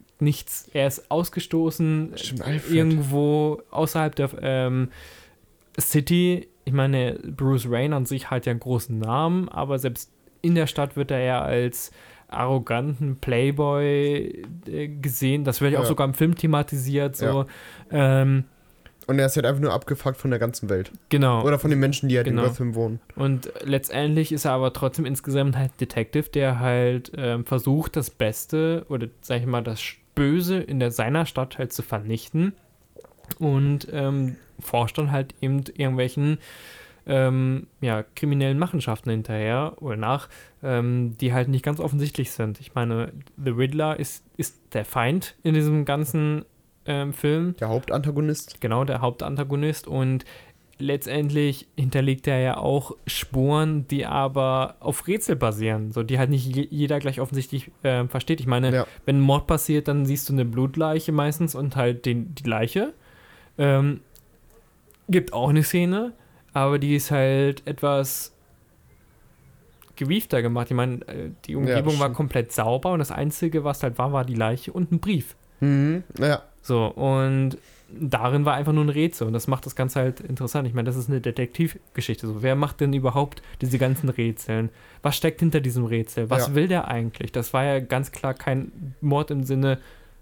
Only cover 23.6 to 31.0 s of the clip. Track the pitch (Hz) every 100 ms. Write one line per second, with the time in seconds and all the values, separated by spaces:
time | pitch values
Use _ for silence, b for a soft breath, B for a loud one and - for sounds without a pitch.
23.6 | 139 139 - 135 147 156 151 151 151 131
24.6 | 131 - 131 - 135 139 - 139 139 131
25.6 | 131 - 127 - 113 151 151 147 135 123
26.6 | 127 123 123 127 127 - 123 117 117 131
27.6 | 135 143 160 160 123 - 110 110 - 156
28.6 | 160 165 - 135 117 - - 123 123 120
29.6 | 117 110 - - _ - 143 165 175 185
30.6 | - 135 120 117